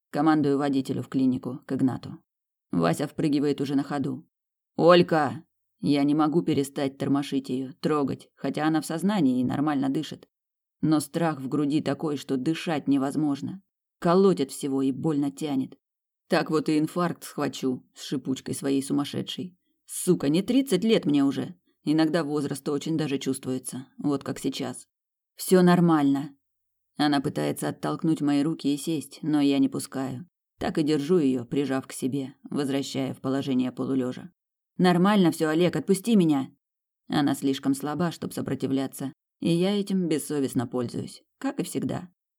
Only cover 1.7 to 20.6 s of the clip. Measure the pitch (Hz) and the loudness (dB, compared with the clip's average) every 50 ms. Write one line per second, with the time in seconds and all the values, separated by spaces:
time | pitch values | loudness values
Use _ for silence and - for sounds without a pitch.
1.7 | 135 127 135 127 - - - 104 - - _ _ _ _ _ _ _ _ _ - | -2 0 0 0 0 -2 -10 -12 -16 -16 _ _ _ _ _ _ _ _ _ -4
2.7 | - - 165 165 165 - 143 147 - - 156 156 139 147 139 147 139 139 139 131 | -2 2 2 2 2 0 -2 -6 -4 -2 0 0 2 2 2 0 0 0 -2 0
3.7 | 143 135 143 - 151 143 131 143 131 127 - _ _ _ _ _ _ _ _ _ | 0 0 0 -2 -4 -4 -4 -4 -6 -8 -12 _ _ _ _ _ _ _ _ _
4.7 | - - 156 165 180 175 175 - 170 156 147 123 - 156 - _ _ _ _ _ | 0 4 8 8 8 8 8 4 2 2 2 0 -2 -6 -12 _ _ _ _ _
5.7 | _ - - 135 143 143 139 147 147 156 156 156 143 170 165 160 156 135 139 - | _ -4 0 2 2 4 4 2 4 4 2 2 2 0 2 2 0 0 0 -2
6.7 | - 160 143 135 135 - 143 139 139 139 143 - 139 135 135 - 131 131 135 127 | -4 -4 -4 -4 -4 -4 -2 0 0 0 0 -2 -4 -4 -4 -4 -6 -6 -6 -8
7.7 | - - - 147 151 147 143 131 131 131 - _ _ _ - 139 135 151 151 156 | -10 -4 -2 0 0 0 0 -2 -4 -6 -10 _ _ _ -8 -6 -4 -2 0 0
8.7 | 160 156 - - 160 165 170 202 214 196 151 131 127 127 127 123 - - 139 151 | 0 0 -2 -4 -6 -2 0 0 2 2 2 2 2 2 0 -2 -2 -2 -2 -2
9.7 | 147 135 139 135 135 156 147 - - - - _ _ _ _ _ _ _ _ _ | -2 -2 -2 -2 -2 -4 -4 -6 -10 -16 -18 _ _ _ _ _ _ _ _ _
10.7 | _ - - 151 156 151 147 - - 170 170 160 156 135 135 127 151 143 151 143 | _ -2 0 2 2 2 0 -2 -4 -2 -2 -2 -2 -4 -6 -4 -2 -2 0 0
11.7 | 143 151 131 143 143 139 - 156 147 131 - - 139 127 127 156 160 - - 180 | 0 0 0 -2 -4 -4 -4 -6 -6 -6 -6 -4 -4 -2 -2 -2 -4 -4 -2 -4
12.7 | 160 139 - - 139 139 131 143 139 151 156 147 139 143 160 123 - - _ _ | -4 -2 0 0 0 2 0 -2 -2 0 0 0 -2 -2 -6 -8 -10 -10 _ _
13.7 | _ _ _ _ _ - - 170 170 190 196 196 180 147 139 - - - - 143 | _ _ _ _ _ -4 0 4 4 6 6 6 4 2 0 -4 -6 -8 -6 -4
14.7 | 135 135 135 135 131 139 - 160 151 143 143 143 143 - 156 151 143 131 131 127 | -2 0 0 0 -2 -2 -2 -2 0 0 0 -2 -4 -6 -6 -4 -2 -4 -4 -6
15.7 | - _ _ _ _ _ _ _ _ _ _ - 180 160 143 - 151 156 139 - | -10 _ _ _ _ _ _ _ _ _ _ 0 0 0 2 2 0 0 2 2
16.7 | 156 151 151 160 - 175 175 170 139 - - - - - 147 139 135 - - 131 | 0 0 0 0 -2 -2 -2 -2 -2 -6 -12 -12 -6 -4 -4 -4 -4 -4 -4 -4
17.7 | 127 - - _ _ - - - 156 135 131 131 131 131 - - - - - 139 | -4 -4 -8 _ _ -16 -10 -6 -6 -6 -4 -4 -6 -6 -6 -8 -8 -6 -2 -2
18.7 | 139 135 135 - 143 143 143 - - 135 135 - - - 131 180 - _ _ _ | -2 -2 -2 -2 -2 -2 -2 -4 -6 -8 -8 -8 -8 -10 -10 -12 -12 _ _ _
19.7 | _ _ _ - - - - 185 175 - - 143 151 175 196 - 240 269 | _ _ _ -14 -10 -4 2 2 2 2 2 0 0 0 0 2 0 0